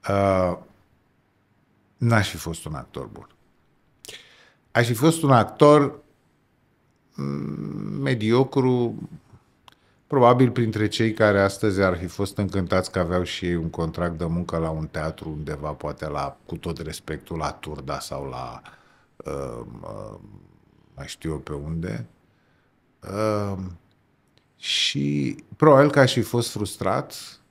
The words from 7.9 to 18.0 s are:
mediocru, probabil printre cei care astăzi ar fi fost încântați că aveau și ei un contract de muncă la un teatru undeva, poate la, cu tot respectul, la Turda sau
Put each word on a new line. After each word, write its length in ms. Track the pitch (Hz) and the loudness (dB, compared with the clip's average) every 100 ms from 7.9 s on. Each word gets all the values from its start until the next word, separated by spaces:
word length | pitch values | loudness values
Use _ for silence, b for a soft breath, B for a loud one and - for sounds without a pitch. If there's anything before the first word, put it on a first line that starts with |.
| 101 | -4
mediocru, 960 | 139 123 107 117 127 139 127 127 120 110 - - _ - _ _ - b b b _ | -2 0 4 4 4 2 2 2 0 -4 -12 -16 _ -20 _ _ -20 b b b _
probabil 400 | 143 120 123 131 | 6 6 8 4
printre 360 | 110 117 104 104 | 4 -2 0 -2
cei 260 | - 113 | 0 0
care 280 | 107 107 101 | 4 4 6
astăzi 400 | 98 - 107 95 | 2 2 -2 2
ar 160 | 95 87 | 2 2
fi 100 | 87 | -6
fost 300 | - 101 - | -6 -6 -2
încântați 540 | 98 95 87 92 92 | -2 -2 0 0 0
că 80 | 95 | -2
aveau 240 | 85 90 | -2 -2
și 220 | 87 - 90 | -2 -4 -4
ei 100 | 87 | -2
un 140 | 80 | -4
contract 480 | - 82 82 87 82 | -4 -6 -4 -4 -4
de 80 | 82 | -4
muncă 320 | 85 87 82 | -4 -4 -4
la 120 | 82 | -4
un 180 | 78 78 | -4 -6
teatru 420 | - 78 78 80 | -6 -8 -8 -10
undeva, 400 | 76 78 73 76 | -10 -8 -8 -8
poate 380 | 73 76 71 78 | -8 -10 -8 -8
la, 300 | 73 69 - - | -6 -6 -10 -14
cu 100 | 82 | -10
tot 220 | 87 82 | -8 -8
respectul, 600 | 78 80 - 76 - 82 | -8 -12 -10 -12 -8 -6
la 140 | 73 | -6
Turda 480 | - - 73 67 | -8 -12 -12 -10
sau 260 | 69 | -10